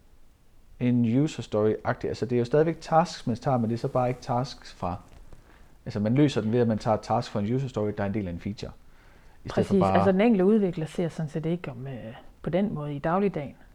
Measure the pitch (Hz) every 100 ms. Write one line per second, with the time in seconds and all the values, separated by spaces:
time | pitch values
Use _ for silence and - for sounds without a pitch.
0 | - - - _ - - - - 123 123
1 | 117 127 147 - - 107 107 - 123 123
2 | - - 113 123 113 151 160 160 - 160
3 | 175 - - 107 147 123 113 117 135 131
4 | 123 127 - 123 135 - - - 90 90
5 | - - - - - - - - - -
6 | 107 131 151 117 107 120 113 104 120 107
7 | - 117 - 107 101 127 131 107 104 101
8 | 101 107 92 85 98 107 - - - -
9 | - - - - - - - 196 190 196
10 | 196 185 240 202 185 220 190 165 151 -
11 | 165 - 156 160 160 175 160 120 135 123
12 | 110 - - - - 175 208 151 147 143
13 | 160 185 202 156 139 - -